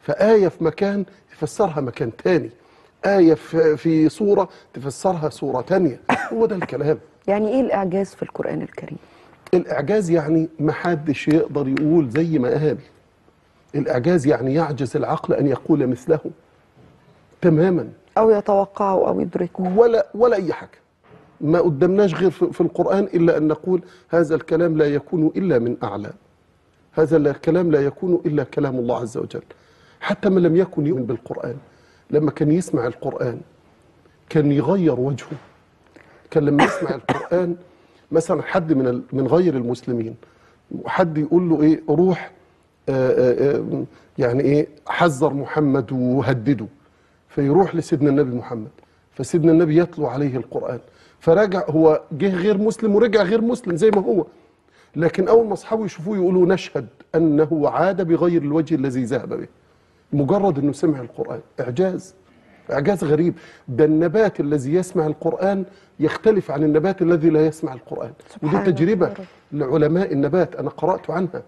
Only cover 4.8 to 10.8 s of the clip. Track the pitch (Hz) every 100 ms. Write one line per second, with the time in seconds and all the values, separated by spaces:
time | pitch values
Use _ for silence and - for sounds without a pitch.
4.8 | 135 - 190 175 151 - 143 127 120 190
5.8 | 170 120 - 247 - 226 226 190 - 131
6.8 | 143 156 - _ - 202 214 262 247 196
7.8 | 190 190 196 - - - - 156 - -
8.8 | 160 156 - - - - - 180 - 143
9.8 | 143 214 175 165 147 165 160 - 151 147